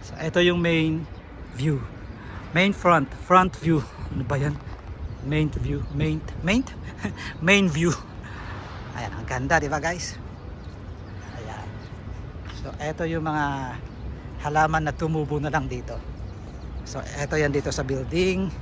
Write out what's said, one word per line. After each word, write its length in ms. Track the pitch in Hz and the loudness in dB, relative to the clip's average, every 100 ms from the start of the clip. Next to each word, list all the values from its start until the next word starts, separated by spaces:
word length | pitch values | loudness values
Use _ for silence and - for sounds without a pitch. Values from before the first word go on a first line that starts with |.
| - | -12
So, 80 | - | -4
eto 220 | 160 180 | 2 6
yung 240 | 175 175 | 6 6
main 400 | 170 165 160 160 151 - - - - 120 | 4 6 4 2 -2 -10 -12 -14 -12 -2
view. 240 | 151 139 113 - - - - - - 165 | 0 0 -2 -10 -12 -12 -10 -12 0 4
Main 160 | 196 | 4
front, 400 | 196 180 165 135 - - | 6 6 6 6 -4 6
front 240 | 180 185 - | 6 6 2
view. 240 | 160 156 - - - - | 2 2 2 -8 -6 -4
Ano 80 | |
ba 160 | 131 139 | 0 2
yan? 160 | 147 151 - - - - - - 131 | 0 -2 -8 -12 -12 -10 -8 -6 0
Main 240 | 151 151 | 2 2
view, 320 | 123 127 143 - | 0 0 -2 -2
main, 320 | 139 156 156 - - 170 | 2 2 2 -4 -4 2
main? 160 | 226 262 - - - | 2 2 -8 -10 -6
<laughs> 400 | 202 - - - | -6 -6 -8 0
Main 240 | 160 202 190 | 6 6 6
view. 240 | 147 170 - - - - - - - - - - 120 | 4 2 2 -6 -12 -10 -10 -8 -10 -10 -10 -10 -8
Ayan, 160 | 110 - | -8 -6
ang 80 | 110 | -4
ganda, 320 | 131 135 165 | -2 4 4
di 80 | 147 | 4
ba, 120 | 151 | 0
guys? 360 | 160 175 - - - - - - - - - - - - - - | 0 -2 -6 -8 -12 -12 -12 -12 -12 -12 -12 -12 -12 -12 -10 -10
Ayan. 280 | - - - - - - - - - - - - | -8 -8 -8 -10 -10 -10 -8 -8 -8 -10 -10 -8
So, 80 | 139 113 | -8 -4
eto 240 | 151 156 | -4 -2
yung 240 | 165 165 156 | 0 0 0
mga 480 | 151 143 139 131 120 - - - - - - | 2 2 0 -4 -6 -10 -10 -8 -8 -10 -4
halaman 440 | 147 151 156 160 151 | 2 4 6 4 0
na 80 | 147 | 0
tumubo 440 | 165 156 143 147 | 0 2 2 0
na 120 | 147 | 2
lang 160 | 156 135 | 0 0
dito. 320 | 123 117 117 - - - - - - - - - | -4 -6 -8 -8 -8 -10 -10 -10 -10 -10 -8 -6
So, 160 | 135 - - | -8 -6 -4
eto 160 | 143 156 | 0 4
yan 160 | 147 | 4
dito 200 | 143 139 | 4 0
sa 120 | 131 | -2
building. 640 | 131 135 123 170 185 185 190 - | 0 -2 0 2 4 4 0 -4